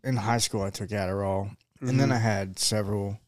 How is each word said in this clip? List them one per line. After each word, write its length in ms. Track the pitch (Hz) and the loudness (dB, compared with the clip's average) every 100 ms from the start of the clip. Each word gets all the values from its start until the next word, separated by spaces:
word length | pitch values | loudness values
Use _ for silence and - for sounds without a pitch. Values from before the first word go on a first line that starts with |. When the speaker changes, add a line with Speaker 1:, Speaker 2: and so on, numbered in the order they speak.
Speaker 1:
in 120 | 127 123 | 0 0
high 220 | 107 120 | 2 2
school, 240 | 113 110 | 2 0
I 80 | 98 | -4
took 200 | - 98 | -4 -6
Adderall, 640 | 104 92 98 98 95 98 - _ _ | -2 -2 0 0 0 -2 -10 _ _
and 180 | 127 131 | 0 4
then 100 | 120 | 4
Speaker 2:
Mm-hmm. 20 | |
Speaker 1:
I 40 | 123 | 4
had 400 | 113 101 98 92 | 2 0 -2 -2
several 600 | - 110 101 104 101 104 | 0 0 0 -2 -2 -8